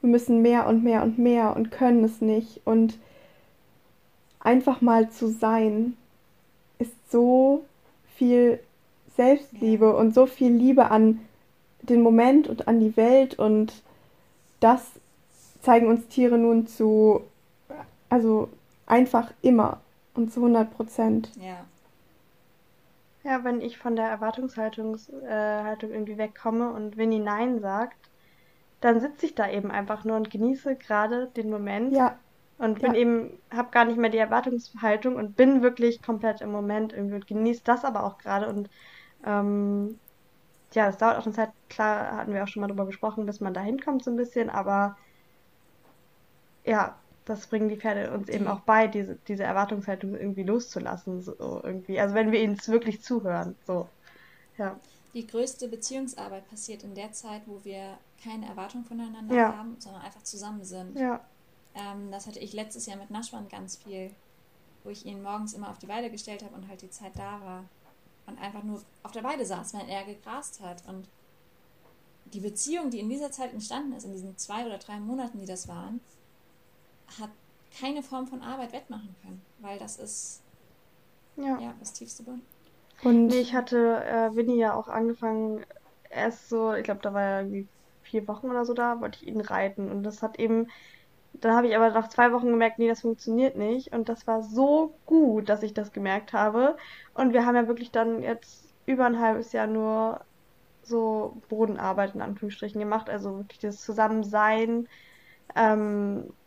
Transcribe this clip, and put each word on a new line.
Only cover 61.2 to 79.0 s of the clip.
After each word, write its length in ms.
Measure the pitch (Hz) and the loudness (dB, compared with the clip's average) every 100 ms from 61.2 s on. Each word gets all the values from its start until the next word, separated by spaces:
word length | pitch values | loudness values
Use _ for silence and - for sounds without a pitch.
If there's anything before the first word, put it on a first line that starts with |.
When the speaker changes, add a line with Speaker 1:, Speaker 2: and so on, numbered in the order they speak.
| - _ _ _ _ | -12 _ _ _ _
Speaker 2:
Ähm, 360 | 202 202 202 202 | -16 -14 -14 -14
das 140 | 196 214 | -16 -16
hatte 140 | 214 | -16
ich 120 | 208 | -14
letztes 320 | 208 214 233 214 | -12 -14 -14 -16
Jahr 120 | 196 | -16
mit 120 | 202 | -14
Naschwan 380 | 214 233 233 202 | -14 -14 -14 -16
ganz 280 | 202 190 - | -16 -18 -18
viel, 400 | 208 190 190 202 _ _ _ _ _ _ | -16 -14 -14 -18 _ _ _ _ _ _
wo 60 | 208 | -20
ich 160 | 208 - | -18 -18
ihn 160 | 196 | -16
morgens 320 | 202 208 214 | -12 -10 -10
immer 160 | 208 208 | -12 -16
auf 80 | 190 | -18
die 100 | 190 | -14
Weide 220 | 220 233 | -12 -12
gestellt 340 | 214 214 202 | -14 -16 -16
habe 100 | 208 - | -18 -20
und 120 | 190 | -20
halt 140 | 190 | -20
die 80 | 185 | -20
Zeit 280 | - 196 196 | -20 -18 -16
da 220 | 196 208 | -14 -16
war, 280 | 196 185 185 _ _ _ _ _ - | -16 -18 -20 _ _ _ _ _ -20
und 120 | - | -18
einfach 240 | 202 208 | -16 -14
nur 200 | 214 208 - _ | -14 -14 -18 _
auf 100 | 208 | -18
der 120 | 226 | -12
Weide 220 | 240 302 208 | -10 -8 -10
saß, 280 | 180 - | -10 -12
wenn 140 | 208 - | -14 -12
er 160 | 196 | -12
gegrast 560 | 196 202 - 247 294 - | -14 -18 -16 -16 -16 -18
hat. 260 | 185 175 - | -18 -18 -18
Und 200 | 190 185 _ _ _ _ _ _ _ _ _ _ _ _ | -20 -20 _ _ _ _ _ _ _ _ _ _ _ _
die 140 | 202 | -12
Beziehung, 500 | 202 208 277 339 294 | -10 -8 -8 -6 -8
die 100 | 233 | -8
in 80 | 214 | -8
dieser 220 | 269 285 | -8 -10
Zeit 220 | 277 247 | -12 -14
entstanden 380 | 214 214 240 294 | -12 -12 -10 -10
ist, 100 | 247 | -12
in 80 | 196 | -14
diesen 240 | 190 190 190 | -16 -16 -14
zwei 300 | - 214 233 | -12 -10 -10
oder 100 | 202 | -12
drei 220 | - 208 | -14 -14
Monaten, 380 | 208 262 240 214 | -10 -10 -10 -12
die 80 | 190 | -14
das 200 | 185 - | -14 -14
waren, 340 | 175 190 240 - _ _ _ _ _ _ _ _ _ _ - | -14 -12 -14 -16 _ _ _ _ _ _ _ _ _ _ -20
hat 120 | 214 - _ _ _ | -20 -20 _ _ _
keine 320 | - 269 294 | -12 -10 -10
Form 220 | 277 262 262 | -10 -12 -12
von 140 | 262 | -14
Arbeit 300 | 233 269 240 | -12 -12 -12
wettmachen 440 | 247 - 214 | -14 -16 -16